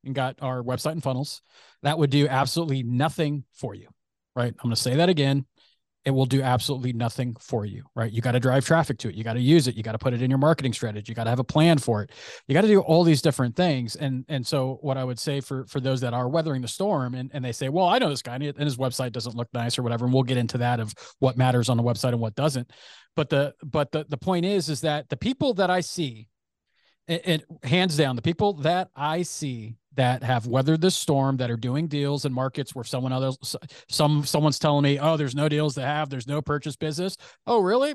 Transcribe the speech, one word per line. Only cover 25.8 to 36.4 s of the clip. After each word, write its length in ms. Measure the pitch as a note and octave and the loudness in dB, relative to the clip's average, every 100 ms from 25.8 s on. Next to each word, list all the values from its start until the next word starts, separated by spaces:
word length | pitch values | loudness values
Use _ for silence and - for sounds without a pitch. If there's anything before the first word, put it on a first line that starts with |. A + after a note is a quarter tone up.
| - - D3 A2 A2 _ _ _ _ _ _ _ - | -2 -6 -6 -8 -20 _ _ _ _ _ _ _ -6
and, 140 | E3+ F3+ | -6 0
and 180 | D#3+ - - | -2 -2 -10
hands 340 | C3 F3 F#3 D3+ | 0 2 2 2
down, 180 | C#3 B2 | 0 0
the 60 | |
people 320 | D#3 E3+ G#3 E3 | -2 0 0 0
that 340 | C#3+ F3+ F3+ - | 0 0 -4 -4
I 280 | D3 E3 | -4 -2
see 540 | F3+ - C#3+ A#2+ A2 A#2 _ | -4 -6 -8 -8 -10 -14 _
that 280 | C3+ B2+ B2+ | 0 2 2
have 240 | A#2+ B2 A#2+ | 0 -2 0
weathered 360 | B2+ C3 D#3+ | 0 2 4
this 160 | F#3 - | 2 0
storm, 400 | - C#3 C3+ C3 | 0 2 2 0
that 120 | B2 | -2
are 60 | A#2 | -2
doing 320 | B2 C3+ E3 | -2 -2 -2
deals 380 | D3 C#3+ C#3+ C#3 | -2 -2 -2 -2
in 80 | |
markets 420 | B2+ C3 D3 C3+ C3 | -2 -4 -4 -8 -8
where 80 | |
someone 300 | A#2 C3 C3 | -8 -4 -2
else, 420 | C3 C3+ C3 - - - - - | -2 -2 -4 -8 -10 -12 -20 -8
some, 380 | - D3+ D3+ C#3+ | 2 4 4 2
someone's 340 | D3+ D3+ C#3+ | 2 2 2
telling 240 | D#3 D3 | 2 4
me, 160 | C#3+ C#3 | 4 2
"Oh, 160 | D3+ D#3+ | 2 0
there's 180 | C#3+ | -2
no 140 | C#3 D3+ | 0 0
deals 280 | D3 D3+ C3+ | 2 0 -2
to 60 | |
have, 280 | C3 D3 D3+ | -4 -4 -4
there's 180 | - A#2+ | -6 -6
no 140 | D3 | -6